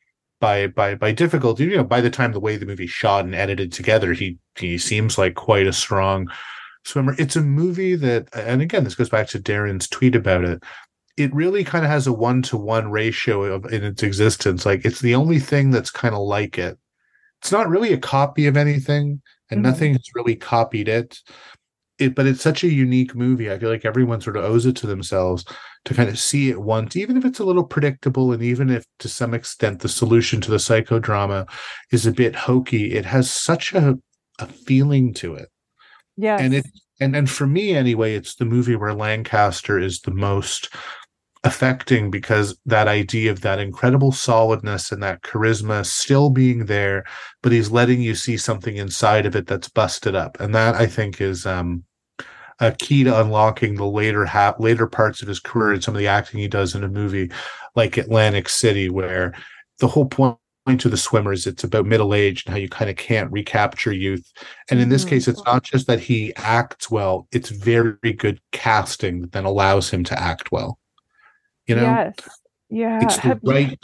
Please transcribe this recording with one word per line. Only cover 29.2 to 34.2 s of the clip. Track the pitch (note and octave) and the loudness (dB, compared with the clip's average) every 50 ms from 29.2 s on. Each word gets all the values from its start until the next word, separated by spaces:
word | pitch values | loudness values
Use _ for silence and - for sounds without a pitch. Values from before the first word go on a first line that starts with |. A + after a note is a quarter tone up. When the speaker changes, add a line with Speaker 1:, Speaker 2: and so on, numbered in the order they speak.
| B2 A#2 A#2 | -4 -4 -4
Speaker 1:
extent | A2+ - - - - A2+ G#2+ G2 - | -4 -6 -10 -4 -2 -2 -2 0 -2
the | - - | -4 -6
solution | - - A#2+ A2 A#2 A#2 A#2 - - A2 | -2 0 2 4 4 4 4 2 0 -2
to | - - | 0 0
the | A2 | 0
psychodrama | G2+ - - A2+ A2+ A2 - A#2+ A2+ A2 A2+ G#2+ G2+ G2+ G2 G2 F#2+ F#2+ - - - - - - - - _ | 0 2 2 2 2 2 2 0 0 0 0 0 0 0 0 -2 -4 -6 -8 -12 -16 -16 -16 -16 -18 -6 _
is | - A2+ G#2+ | -2 0 2
a | A2+ | 2
bit | B2+ - B2 A2+ A2+ | 2 2 2 0 0
hokey, | - - - B2 C3 B2+ - - G#2+ G#2 G2+ - | -2 0 2 2 2 2 0 -2 -2 -2 -2 -2
it | G#2+ F#2+ | -4 -2
has | F#2 B2 C3 B2+ - | 0 2 0 2 0
such | - - - - E3+ E3+ - - - | -2 -4 0 0 0 0 -2 -2 2
a, | F#3 D3 C#3 B2+ - - _ _ _ | 4 4 4 2 2 -4 _ _ _